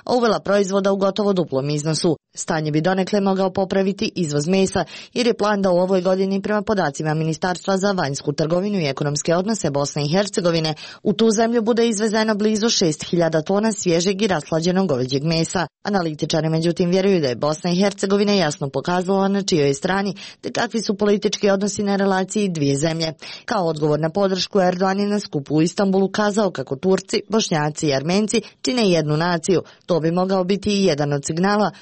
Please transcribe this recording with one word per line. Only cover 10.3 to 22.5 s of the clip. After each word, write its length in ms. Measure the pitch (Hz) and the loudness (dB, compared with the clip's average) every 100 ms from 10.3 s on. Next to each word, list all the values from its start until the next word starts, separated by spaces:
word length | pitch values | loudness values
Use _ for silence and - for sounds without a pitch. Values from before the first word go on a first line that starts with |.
| - 175 165 156 156 - - | 0 0 0 -2 -4 -10 -8
u 100 | - | -2
tu 180 | 175 226 | 2 2
zemlju 320 | 208 226 240 | 4 2 2
bude 260 | 214 233 233 | 0 2 2
izvezeno 460 | 202 220 220 220 | 0 0 0 0
blizu 340 | 208 214 214 233 | 0 0 0 0
šest 420 | - 175 147 - | 2 0 0 -2
hiljada 320 | 170 165 160 | 0 2 0
tona 300 | 151 196 226 | 0 0 0
svježeg 500 | 214 180 165 180 190 | -2 0 0 0 0
i 40 | 214 | 0
rashlađenog 600 | 170 - 160 170 180 190 | -2 -2 -2 0 0 2
goveđeg 360 | 127 127 135 | 0 0 -2
mesa. 420 | 156 165 160 190 160 _ | 0 0 0 -2 -6 _
Analitičari, 640 | - 202 165 151 160 165 160 | -4 -2 -2 -4 -2 0 0
međutim, 420 | 160 170 165 175 | 0 0 0 2
vjeruju 300 | 185 196 185 | 2 4 2
da 80 | 139 | 2
je 80 | 120 | 0
Bosna 340 | 147 156 180 | -2 -2 0
i 100 | 175 | 2
Hercegovina 500 | 202 202 196 202 202 | 0 0 0 2 2
jasno 380 | 202 156 147 139 | 2 0 -2 -4
pokazala 580 | 135 131 180 180 196 196 | -4 -2 -2 0 0 2
na 140 | 196 | 0
čijoj 240 | 196 180 143 | 0 2 2
je 80 | |
strani 180 | 139 180 190 | 0 -2 -2
Ani, 160 | 202 - - - | -4 -6 -14 -14
te 80 | - | -8
kakvi 280 | 240 233 233 | -4 -4 -4
su 160 | 202 196 | -2 0
politički 520 | 208 202 208 - 208 | 2 2 0 0 0
odnosi 320 | 196 202 - | 2 0 -2
na 140 | 202 196 | -2 0
relaciji 520 | 196 185 190 214 | 2 0 0 -2
dvije 280 | 202 | -2